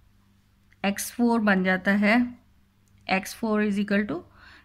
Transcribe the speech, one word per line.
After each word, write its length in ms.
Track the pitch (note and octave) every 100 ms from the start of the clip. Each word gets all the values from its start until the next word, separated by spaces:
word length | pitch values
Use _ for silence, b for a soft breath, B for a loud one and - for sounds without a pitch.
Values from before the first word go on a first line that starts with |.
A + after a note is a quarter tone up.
| _ _ _ _ _ _ _ _
एक्स 280 | G3 G3+ -
फ़ोर 280 | - A#3+ A#3
बन 240 | G#3 F#3+
जाता 280 | F#3 F#3 F#3+
है, 460 | G3+ G#3 A#3+ B3 - _ _ _ _ _ _ -
एक्स 240 | F#3+ G3
फ़ोर 320 | - A3+ G#3+ G#3+
is 120 | G3+
equal 280 | G#3 G3+ G#3
to 120 | D#4+ - b b b